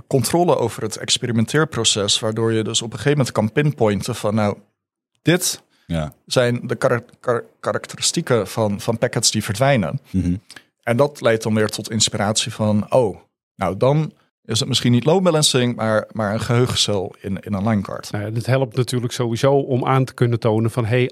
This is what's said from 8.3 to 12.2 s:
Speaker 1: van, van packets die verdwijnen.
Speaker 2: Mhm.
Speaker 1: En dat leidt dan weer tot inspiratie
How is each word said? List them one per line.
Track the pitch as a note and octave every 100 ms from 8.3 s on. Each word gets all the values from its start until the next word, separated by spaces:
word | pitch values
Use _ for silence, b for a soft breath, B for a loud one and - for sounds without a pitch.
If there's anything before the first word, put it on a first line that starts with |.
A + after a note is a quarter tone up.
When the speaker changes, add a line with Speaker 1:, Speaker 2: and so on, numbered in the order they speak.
| A#2 F#2
Speaker 1:
van, | - G#2+ G2+
van | - A2+
packets | B2 A#2+ -
die | A2
verdwijnen. | - G#2 C3+ C3 D#2 C#3 -
Speaker 2:
Mhm. | F#2+ F2 F#2 B B B _
Speaker 1:
En | - A#2
dat | C#3+ -
leidt | B2 A2+
dan | A#2
weer | A2 G#2+
tot | - G#2+
inspiratie | A2+ - G#2+